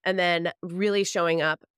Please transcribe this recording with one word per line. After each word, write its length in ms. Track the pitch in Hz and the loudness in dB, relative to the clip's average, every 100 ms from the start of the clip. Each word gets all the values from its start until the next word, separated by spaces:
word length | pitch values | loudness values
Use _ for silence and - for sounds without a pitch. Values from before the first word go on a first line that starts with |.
And 140 | - 190 | -4 0
then 340 | 175 170 170 - | 0 0 -2 -6
really 420 | 180 175 208 202 | -8 -2 0 2
showing 380 | 196 190 170 165 | 0 0 0 2
up 220 | 156 156 _ | 0 -2 _